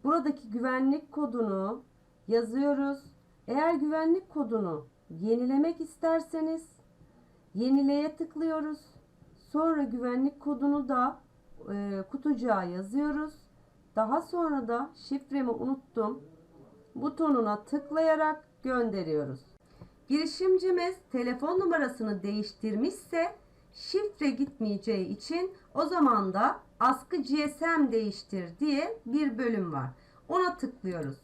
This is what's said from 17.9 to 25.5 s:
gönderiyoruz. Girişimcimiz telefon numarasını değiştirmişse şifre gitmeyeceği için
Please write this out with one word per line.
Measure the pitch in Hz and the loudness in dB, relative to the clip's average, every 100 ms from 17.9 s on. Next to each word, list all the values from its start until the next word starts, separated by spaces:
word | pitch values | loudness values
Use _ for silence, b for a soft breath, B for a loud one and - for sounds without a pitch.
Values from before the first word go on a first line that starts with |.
| 302 320 311 311 302 - _ | 2 4 4 2 -2 -10 _
gönderiyoruz. | 254 254 233 190 160 151 139 131 - - B B B B - | -2 0 0 -2 -2 -2 -2 -8 -14 -20 B B B B -2
Girişimcimiz | 285 320 - 370 370 370 359 349 370 _ | 0 0 0 4 4 4 2 0 -4 _
telefon | 254 247 247 302 370 | -2 -2 -2 0 2
numarasını | 370 330 254 - 214 196 | 2 2 0 -2 -4 -4
değiştirmişse | 196 208 208 - 220 208 302 - - 330 349 - b b b | -4 -4 -6 -6 -4 0 -2 -4 -4 -2 -2 -4 b b b
şifre | - - 381 415 - 294 | -16 -4 -2 -2 -2 -2
gitmeyeceği | 233 277 - 220 202 - 202 185 | 0 -4 -2 -2 -2 0 -2 -2
için | 202 - 339 381 | -6 -4 -4 -4